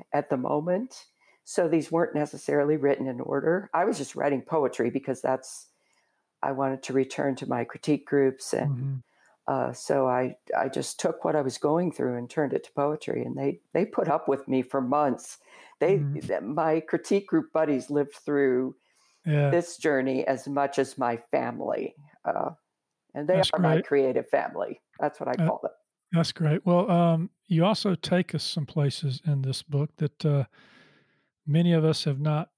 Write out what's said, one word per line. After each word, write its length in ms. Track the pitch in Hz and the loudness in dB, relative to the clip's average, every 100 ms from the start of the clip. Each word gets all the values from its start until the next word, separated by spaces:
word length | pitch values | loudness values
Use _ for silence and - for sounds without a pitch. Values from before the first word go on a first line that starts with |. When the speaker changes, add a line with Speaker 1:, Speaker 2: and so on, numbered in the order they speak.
| - | -4
Speaker 1:
at 160 | 147 147 | -4 0
the 80 | 135 | -2
moment. 680 | 123 147 165 185 254 - - _ _ _ | 0 -2 0 -2 -4 -12 -20 _ _ _
So 260 | - - 170 | -6 0 2
these 200 | 165 151 | 2 2
weren't 220 | 165 170 151 | 0 2 0
necessarily 600 | 147 139 - 147 143 156 | -4 -4 -2 2 2 2
written 320 | 139 - 131 | 2 2 -2
in 140 | 123 | -6
order. 480 | - 139 143 180 196 | -4 -2 0 0 0
I 120 | 160 185 | 0 0
was 120 | 185 | -2
just 200 | 135 - | -6 -2
writing 240 | 143 135 | 0 0
poetry 480 | - 160 127 - 120 | -2 0 0 0 -2
because 320 | 135 135 127 | -2 -4 -4
that's, 460 | - 131 - - - _ _ _ _ _ _ _ | -2 -2 -4 -18 -18 _ _ _ _ _ _ _
I 80 | 143 | -4
wanted 320 | 135 135 135 | -2 -2 -2
to 100 | - | -2
return 420 | 135 135 - 143 127 | 0 0 -2 -2 -2
to 80 | 131 | -4
my 160 | 123 | -4
critique 420 | 113 - - 143 - | -4 -6 -2 -2 0
groups. 480 | 143 135 131 - | 2 2 0 -4
And, 160 | - 147 | -2 0
Speaker 2:
Mm-hmm. 260 | 123 135 131 - _ _ _ - | -2 -4 -6 -10 _ _ _ -4
Speaker 1:
uh, 240 | 135 123 | -2 -2
so 360 | 127 - 143 131 | -4 -2 2 2
I, 280 | 123 131 - - - | 2 0 -4 -4 -2
I 100 | 135 | -2
just 320 | 135 - - | -2 -6 -4
took 240 | 170 - | -4 -2
what 140 | 170 151 | 0 0
I 40 | |
was 160 | 131 123 | 0 -2
going 360 | 147 160 180 | 0 2 0
through 240 | - 127 120 | -2 -2 -2
and 120 | 123 | -4
turned 220 | - 139 | -2 0
it 140 | 131 - | -2 -4
to 60 | |
poetry. 500 | - 143 151 - - | -2 -2 -2 -4 -4
And 140 | 120 135 | -4 -4
they, 240 | 139 - _ | -4 -4 _
they 120 | 156 208 | -2 0
put 240 | - - | 0 0
up 180 | 151 - | 0 0
with 180 | 139 - | -2 0
me 120 | 131 | -2
for 200 | 127 139 | 0 -2
months. 560 | 123 147 147 120 - - _ - - _ | 0 2 2 0 -8 -20 _ -20 -20 _
They, 200 | 160 151 | 2 2
Speaker 2:
Mm-hmm. 200 | 143 147 | 0 -4
Speaker 1:
th-, 220 | - 90 | -4 -4
my 400 | 98 151 160 160 | -2 -2 0 0
critique 460 | 160 160 - 196 196 | 0 -4 0 0 2
group 260 | 160 151 | 0 0
buddies 360 | 160 156 135 127 | 0 2 0 0
lived 260 | 147 139 - | -2 -2 -4
through 600 | - 143 135 127 131 - _ _ _ _ 165 | -4 2 2 2 0 -6 _ _ _ _ 0
Speaker 2:
Yeah. 240 | 147 143 | 2 4
Speaker 1:
this 280 | 170 175 - | 2 0 -2
journey 500 | 160 135 131 131 - | 0 2 2 0 0
as 220 | 127 - | -2 -2
much 280 | 139 139 139 | -2 0 0
as 200 | 131 - | -2 0
my 180 | 120 117 - | -2 -2 -2
family. 640 | 139 120 117 - - - - 143 _ - | -2 -2 -4 -4 -4 -6 -10 -20 _ -4
Uh, 240 | - - 160 _ _ _ _ _ 143 | -4 -4 -8 _ _ _ _ _ -6
and 100 | 147 | 0
they 100 | 185 | 2
Speaker 2:
That's 160 | 185 | 2
Speaker 1:
are 60 | 165 | 2
my 160 | 165 156 | 4 2
Speaker 2:
great. 100 | - | 2
Speaker 1:
creative 420 | 143 131 127 - | 2 2 0 0
family. 540 | 139 - - - - _ - | 0 -2 -4 -6 -8 _ -6
That's 180 | 147 - | -6 -4
what 80 | 127 | -4
I 120 | 127 | 0
Speaker 2:
Uh, 60 | 165 | 0
Speaker 1:
call 120 | - | 0
them. 80 | - - _ _ _ | -6 -10 _ _ _
Speaker 2:
that's 220 | 165 156 | 0 0
great. 320 | - 156 151 180 | 0 0 2 4
Well, 260 | 175 208 | 4 4
um, 380 | 170 170 165 170 - - | 4 4 2 -2 -8 -2
you 160 | 165 | 2
also 320 | 185 220 208 170 | 4 2 0 -2
take 400 | - 180 180 156 | 0 0 0 -4
us 80 | |
some 220 | - 170 143 | -4 -6 -4
places 560 | 160 143 - 143 127 156 | 0 0 0 -4 -4 -2
in 180 | 139 | 0
this 200 | 135 127 | 0 -4
book 280 | - 143 151 - | -4 -2 -2 -4
that, 300 | 151 - 156 | -6 -2 0
uh, 180 | 143 127 _ _ - _ _ _ _ _ _ 156 | 0 0 _ _ -20 _ _ _ _ _ _ 0
many 220 | 156 175 | 2 4
of 140 | 165 160 | 4 4
us 180 | 151 | 2
have 160 | 156 135 | 0 -2
not 300 | 151 151 175 | 0 0 -2